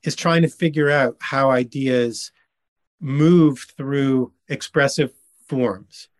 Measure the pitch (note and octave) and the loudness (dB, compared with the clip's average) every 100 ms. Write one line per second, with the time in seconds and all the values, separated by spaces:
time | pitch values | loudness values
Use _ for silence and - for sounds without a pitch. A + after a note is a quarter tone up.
0 | - - E3+ E3+ E3 - E3+ D3 D3 C#3+ | -8 -4 0 2 0 0 -4 0 0 2
1 | B2+ - - C3+ C3+ B2+ B2 C#3+ C3+ B2+ | 0 -4 -6 0 0 0 -2 -6 -2 0
2 | A#2+ A2 - _ _ _ _ _ _ _ | -2 -6 -16 _ _ _ _ _ _ _
3 | C#3+ C#3+ D#3 F3+ D3+ C3 - - C3+ C#3+ | -6 2 4 6 4 0 -14 -12 -6 -2
4 | C#3 C3 B2 _ _ D3 - D#3+ C#3 - | 0 0 -2 _ _ -10 -4 0 0 0
5 | C3+ _ _ _ _ C3+ A#2+ F#2+ - - | -4 _ _ _ _ -2 -2 -4 -14 -20
6 | - | -20